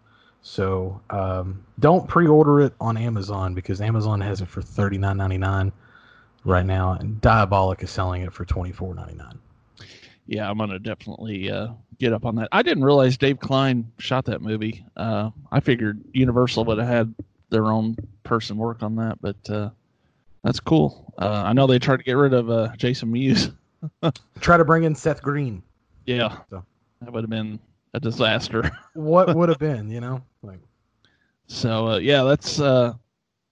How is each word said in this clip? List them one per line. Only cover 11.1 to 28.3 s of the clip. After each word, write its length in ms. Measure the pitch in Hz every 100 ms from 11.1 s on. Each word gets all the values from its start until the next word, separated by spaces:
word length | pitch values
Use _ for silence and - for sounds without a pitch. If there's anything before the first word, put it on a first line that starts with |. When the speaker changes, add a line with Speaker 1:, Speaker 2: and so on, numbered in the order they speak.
| - 113 98 98
Speaker 2:
uh, 180 | 98 110 113 _ -
get 160 | 120
up 100 | 107
on 120 | 123 113
that. 120 | 113
I 100 | 190
didn't 220 | 349 247
realize 340 | 135 143 131 131
Dave 220 | 135 135
Klein 500 | - 135 135 123 113 -
shot 260 | - 131 -
that 140 | -
movie. 420 | 107 107 110 107 - -
Uh, 340 | 113 107 110 147 143
I 80 | 139
figured 400 | - 120 107 104 -
Universal 520 | 131 127 120 123 117 113
would 120 | 110
have 100 | 120
had 260 | 120 113 110 - _ -
their 160 | 110 110
own 300 | 110 110 113 - -
person 340 | - 117 - 104
work 260 | 117 113
on 140 | 107 110
that, 240 | 113 -
but, 300 | 101 98 -
uh, 200 | 104 104 - _ _ _ _ _ -
that's 180 | - -
cool. 520 | - 160 147 - - -
Uh, 240 | 95 104
I 80 | 98
know 140 | 123 135
they 120 | 123
tried 180 | 143 131
to 40 |
get 120 | - 127
rid 160 | 143
of, 160 | 127 117
uh, 200 | 113 110 113
Jason 340 | 123 127 113
Mewes. 400 | 117 135 131 - - _ _ 156
<laughs> 500 | - 165 - _ -
Speaker 1:
Try 160 | - 170
to 80 |
bring 200 | 160 165
in 100 | 165
Seth 280 | 151 165 143
Green. 400 | 135 143 135 95 - _ _ _ -
Speaker 2:
Yeah. 300 | 123 110 - -
Speaker 1:
So. 140 | 95 95 _ _ _
Speaker 2:
That 100 | 120
would 120 | 120
have 60 | 113
been 280 | 110 110 107 _ _ _
a 40 | 113
disaster. 720 | 113 110 113